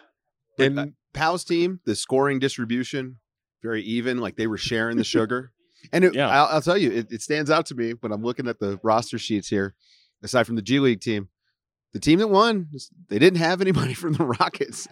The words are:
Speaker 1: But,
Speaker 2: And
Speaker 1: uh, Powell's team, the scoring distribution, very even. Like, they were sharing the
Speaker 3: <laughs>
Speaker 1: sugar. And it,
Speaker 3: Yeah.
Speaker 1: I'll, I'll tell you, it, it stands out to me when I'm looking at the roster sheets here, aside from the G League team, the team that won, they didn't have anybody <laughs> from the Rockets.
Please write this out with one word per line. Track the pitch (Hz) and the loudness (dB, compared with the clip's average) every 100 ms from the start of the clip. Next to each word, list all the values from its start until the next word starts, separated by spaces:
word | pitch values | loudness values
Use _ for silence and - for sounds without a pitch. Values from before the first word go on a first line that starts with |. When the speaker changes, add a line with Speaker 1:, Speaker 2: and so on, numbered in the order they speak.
| _ _ _ _ _ - | _ _ _ _ _ 0
Speaker 1:
But, | 135 | 0
Speaker 2:
And | 143 | 0
Speaker 1:
uh, | 147 - _ | -6 -12 _
Powell's | - 160 175 | -2 -2 -2
team, | - 170 175 185 - | -2 0 0 -2 -6
the | 104 | -6
scoring | - 131 139 135 | -2 0 0 0
distribution, | 131 - 113 123 123 143 131 123 _ _ _ _ | -2 -4 -4 -4 -4 -8 -10 -14 _ _ _ _
very | 113 110 | -8 -6
even. | 98 120 120 123 | -4 -4 -2 -4
Like, | 107 101 | -6 -4
they | 113 | -4
were | 101 | -4
sharing | - 113 113 117 | -4 -2 -2 -2
the | |
Speaker 3:
<laughs> | 110 113 | 0 0
Speaker 1:
sugar. | 110 123 131 _ _ _ - | -2 -4 -10 _ _ _ -4
And | 170 | 2
it, | 185 123 | 4 4
Speaker 3:
Yeah. | 135 | 2
Speaker 1:
I'll, | 135 151 156 | 4 4 2
I'll | |
tell | 143 190 | 2 2
you, | 143 | 2
it, | 107 110 | 0 -4
it | 113 | -8
stands | - 147 147 | -4 -2 2
out | 156 160 | 0 0
to | 127 | -4
me | 117 | -4
when | 117 117 | -4 -6
I'm | 104 | -4
looking | 117 123 123 | -4 -4 -6
at | 110 | -4
the | 101 98 | -4 -2
roster | 110 110 120 117 | 2 2 0 -8
sheets | - 107 - | -2 -4 0
here, | 101 98 - _ _ _ _ | -2 -2 -6 _ _ _ _
aside | 104 127 113 | -2 0 2
from | 117 | -2
the | |
G | 101 139 | 0 2
League | 135 107 | 4 2
team, | - 104 98 _ _ _ _ _ _ | -2 -4 -6 _ _ _ _ _ _
the | 208 | -4
team | 147 170 | 4 4
that | 220 | 6
won, | 196 226 214 160 139 - _ 180 | 4 4 2 -4 -12 -16 _ -4
they | 202 | 4
didn't | 185 175 | 4 4
have | 165 180 | 0 0
anybody | 190 147 123 | 2 2 0
<laughs> | 120 | -4
from | 170 | -2
the | 147 147 | 0 0
Rockets. | 117 170 - 135 113 - | 0 0 -2 -8 -8 -12